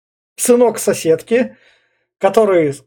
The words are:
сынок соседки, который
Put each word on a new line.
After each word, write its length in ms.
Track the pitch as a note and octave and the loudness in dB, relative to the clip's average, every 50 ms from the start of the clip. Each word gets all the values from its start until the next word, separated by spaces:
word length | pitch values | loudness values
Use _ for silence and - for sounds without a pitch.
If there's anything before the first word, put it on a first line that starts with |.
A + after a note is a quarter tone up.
| _ _ _ _ _ _ _ | _ _ _ _ _ _ _
сынок 420 | - - B3 A#3+ A#3+ B3 A3+ A3+ - | -6 0 0 2 2 2 0 -2 -2
соседки, 760 | - G#3 E3+ - - D#3+ D#3+ D#3+ - - A3+ B3+ B3 - - _ _ _ _ _ _ _ _ _ _ _ _ - | -4 -4 -4 -2 0 -2 -2 -2 -2 -4 -2 -2 -2 -4 -8 _ _ _ _ _ _ _ _ _ _ _ _ -4
который 560 | - G3+ G#3 A3+ G#3+ G3 F#3 E3+ D#3 C#3+ C#3 - _ | -4 0 2 2 2 2 2 2 0 0 -4 -8 _